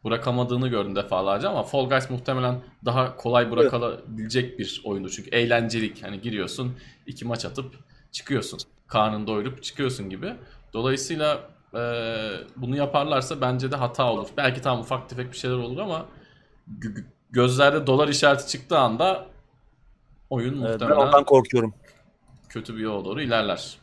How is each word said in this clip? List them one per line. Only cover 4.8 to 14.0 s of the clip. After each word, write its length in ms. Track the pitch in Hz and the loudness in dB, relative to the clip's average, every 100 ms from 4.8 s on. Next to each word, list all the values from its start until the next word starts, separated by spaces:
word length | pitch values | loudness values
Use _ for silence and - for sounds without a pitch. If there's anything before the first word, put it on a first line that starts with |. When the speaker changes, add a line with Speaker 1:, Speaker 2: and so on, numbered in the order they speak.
Speaker 1:
oyundur. 260 | - 98 92 | -6 -6 -6
Çünkü 200 | 101 95 | -10 -2
eğlencelik, 720 | 120 120 117 113 113 107 - | 0 4 2 2 -2 -4 -6
hani 180 | 98 98 | -12 -10
giriyorsun, 520 | 117 107 87 - 123 123 - _ - | -6 -4 -4 -4 -6 -8 -16 _ -18
iki 180 | - | -10
maç 200 | 117 117 | -6 -6
atıp 300 | - - 131 - - - - | -6 -8 -10 -14 -20 -20 -14
çıkıyorsun. 480 | - - 131 - - - _ _ | -14 -4 -4 -4 -10 -16 _ _
Karnını 400 | 113 107 107 104 | 2 2 0 -2
doyurup 360 | 107 117 127 | -2 -4 -8
çıkıyorsun 480 | - - 135 123 95 | -12 -4 -4 -4 -10
gibi. 240 | 95 175 240 - - - | -8 -10 -10 -18 -20 -12
Dolayısıyla, 680 | 110 123 131 - 160 151 147 - - _ | -4 -2 -2 -2 0 0 0 -6 -20 _
e, 60 | 110 120 117 113 113 110 95 - - | -6 -4 -4 -4 -6 -6 -8 -12 -10
bunu 200 | 123 139 | -4 -2
yaparlarsa 640 | 143 147 147 139 131 143 | 0 0 0 0 -2 -2
bence 300 | 127 127 131 | -2 0 -2
de 40 | 139 | -2
hata 360 | 123 123 | -4 0